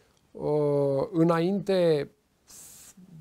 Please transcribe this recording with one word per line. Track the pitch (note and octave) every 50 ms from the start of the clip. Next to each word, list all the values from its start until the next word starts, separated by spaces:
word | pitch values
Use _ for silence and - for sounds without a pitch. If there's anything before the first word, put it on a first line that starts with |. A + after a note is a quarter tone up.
| _ _ _ _ _ _
uh, | - - - D3 D3 D3+ D3 D3 C#3+ C#3+ C#3+ C#3 C#3 C3+ C#3 - -
înainte | E3 E3 E3+ E3+ E3 E3 F3+ G3 G3+ D#3+ - F#3+ F#3 F3 E3+ D#3+ D3 C#3+ - - _ _ _ _ _ _ - - - - - - - - - - - - - - D#3+